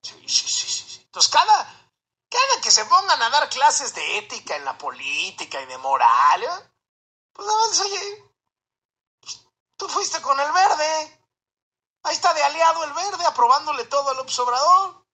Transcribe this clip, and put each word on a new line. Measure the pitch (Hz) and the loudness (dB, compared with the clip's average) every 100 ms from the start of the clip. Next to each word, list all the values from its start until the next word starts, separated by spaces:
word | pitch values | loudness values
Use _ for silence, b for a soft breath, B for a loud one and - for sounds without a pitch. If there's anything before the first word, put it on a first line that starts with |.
Sí, | - - - | -18 -18 -4
sí, | - - | -4 -2
sí, | - - | -6 -4
sí, | - - | -8 -10
sí. | - | -20
Entonces, | _ - - | _ -2 2
cada, | 311 370 415 - - _ _ _ _ _ | 4 4 2 0 -14 _ _ _ _ _
cada | 480 539 466 | -2 0 0
que | - | 0
se | - 214 | -2 4
pongan | 359 392 302 | 2 4 0
a | 214 | 2
dar | 285 277 | 0 -2
clases | 254 285 - 262 | 2 2 2 -6
de | - 151 190 | -8 -6 -6
ética | - - - 151 | -8 -16 -10 -8
en | 139 | -8
la | 131 | -10
política | 143 127 123 127 190 - 165 139 | -12 -10 -8 -6 -6 -8 -12 -12
y | 131 | -12
de | 127 | -8
moral, | 135 135 117 120 143 175 | -2 4 4 6 4 4
¿eh? | 240 370 - _ _ _ _ _ _ | 0 -8 -12 _ _ _ _ _ _
Pues | - 403 | -14 -2
nada | 427 440 | 0 2
más, | 427 | 0
oye, | 392 403 403 415 _ _ _ _ _ _ _ _ _ _ | -2 -6 -10 -14 _ _ _ _ _ _ _ _ _ _
pues, | - - _ _ _ _ | -18 -18 _ _ _ _
tú | 392 | -6
fuiste | 370 392 330 | -4 -4 -6
con | 523 277 | -2 -2
el | 285 | 0
Verde. | 339 392 311 302 311 311 _ _ _ _ _ _ _ _ _ 311 | 2 2 2 0 -2 -6 _ _ _ _ _ _ _ _ _ -6
Ahí | 330 | 0
está | 370 | 0
de | 320 | 2
aliado | 285 214 330 330 | 0 4 2 2
el | 311 | -4
Verde, | 294 392 415 339 | -6 -6 -2 -2
aprobándole | - 240 277 302 269 233 | 2 4 4 2 -6 -2
todo | 277 277 | -2 -2
al | 262 | -4
López | 262 - | -6 -4
Obrador. | 247 247 302 370 392 - _ | -2 0 4 4 4 -8 _